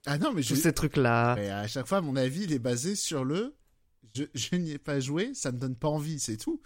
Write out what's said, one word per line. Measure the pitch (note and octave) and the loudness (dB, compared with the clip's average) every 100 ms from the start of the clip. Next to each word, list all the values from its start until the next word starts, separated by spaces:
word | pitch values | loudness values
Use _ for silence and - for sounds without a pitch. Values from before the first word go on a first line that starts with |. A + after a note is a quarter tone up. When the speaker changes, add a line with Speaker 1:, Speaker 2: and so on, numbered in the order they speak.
| - | -4
Speaker 1:
Ah | C#3+ | 0
non, | D4 | 2
mais | G#3 | 2
Speaker 2:
tous | A#2+ | 2
Speaker 1:
je | C3+ | 4
Speaker 2:
ces | E3+ | 4
trucs-là. | D#3+ D#3 - B2 A#2 A#2+ A#2+ | 4 2 4 4 6 4 2
Speaker 1:
Mais | G2+ | -2
à | G2 G#2 | -4 -4
chaque | C3+ B2 | -6 0
fois, | G3 | 0
mon | D#3+ C3+ | 0 0
avis, | B2+ D3 | 0 0
il | G3+ | -2
est | C#3+ | 0
basé | A#2+ A#2+ D#3 G3+ | 0 0 0 -2
sur | - D3+ | -2 -2
le « | C3 E3 B3 - _ _ _ _ A2+ | 0 0 -2 -8 _ _ _ _ -12
je, | A#2+ D3 | -8 -6
je | C3 A2 F3+ | -4 -2 0
n'y | E3 | -2
ai | D3 | -6
pas | - C#3+ | -2 -2
joué, | C3 D3+ A#3 | 0 0 -2
ça | C4+ - | -2 -4
me | B2 | -2
donne | C3 B2+ | -4 -2
pas | D3+ | 0
envie, | D3+ D3 D3+ | 0 -2 -4
c'est | - G#2+ | -4 -4
tout. » | - E4 | -2 -4